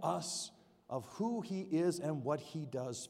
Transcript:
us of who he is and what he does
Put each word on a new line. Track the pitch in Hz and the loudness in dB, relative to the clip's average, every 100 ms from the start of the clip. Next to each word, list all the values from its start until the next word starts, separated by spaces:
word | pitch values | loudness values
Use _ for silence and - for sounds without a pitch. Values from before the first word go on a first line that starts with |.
us | 156 175 160 - - - - - _ | 0 0 0 -4 -6 -12 -20 -20 _
of | 131 113 | -4 -4
who | - 220 233 | -2 0 0
he | 175 190 | -2 -4
is | - 160 175 170 | 2 4 4 4
and | 151 151 127 | 0 0 2
what | 147 | 0
he | - 160 143 | 0 -6 -2
does | 131 127 120 | -2 -2 -4